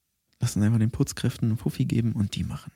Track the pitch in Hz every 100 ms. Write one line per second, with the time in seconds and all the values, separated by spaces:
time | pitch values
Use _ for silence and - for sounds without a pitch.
0 | _ _ _ _ 117 95 104 113 110 -
1 | 135 - 123 - 113 110 151 - 127 -
2 | 113 107 101 - 113 131 -